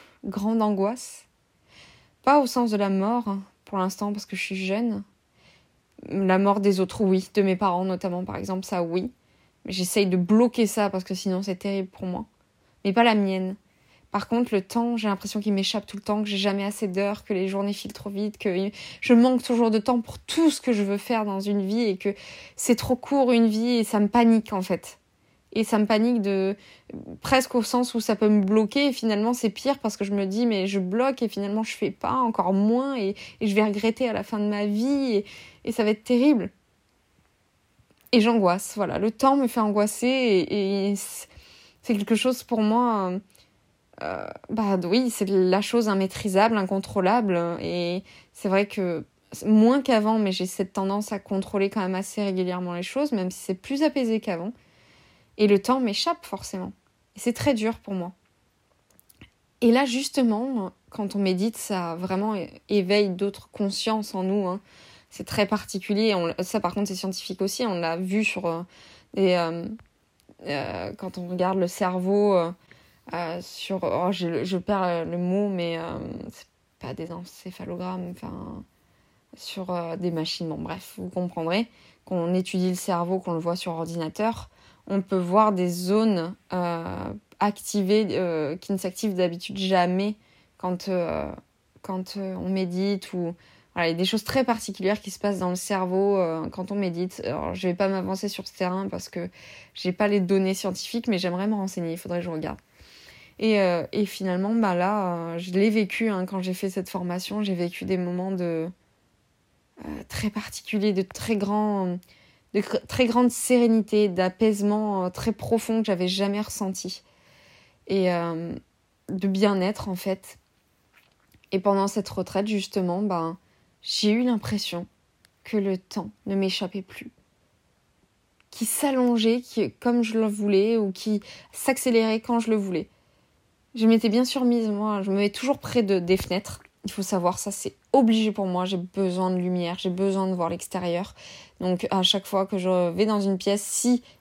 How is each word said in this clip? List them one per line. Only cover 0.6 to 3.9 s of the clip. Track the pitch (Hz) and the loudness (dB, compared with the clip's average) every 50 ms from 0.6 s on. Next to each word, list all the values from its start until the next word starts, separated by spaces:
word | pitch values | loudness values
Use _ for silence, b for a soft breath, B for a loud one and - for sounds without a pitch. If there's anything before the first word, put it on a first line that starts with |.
angoisse. | 214 214 202 190 196 208 254 - - - - - - _ _ _ _ _ _ _ b b b b b b b b b b b b - | 2 2 2 2 0 -2 -2 -6 -12 -16 -18 -20 -20 _ _ _ _ _ _ _ b b b b b b b b b b b b 4
Pas | 262 294 294 | 6 6 6
au | 262 | 6
sens | 240 - 247 240 220 | 4 2 0 0 2
de | 214 | 2
la | 202 202 196 | 2 2 2
mort, | 190 190 196 220 240 240 226 | 2 2 2 0 0 -2 -2
hein, | 208 196 196 196 - _ _ _ | -4 -6 -6 -8 -12 _ _ _
pour | - 202 190 | -6 -2 -2
l'instant, | 185 190 | -2 -2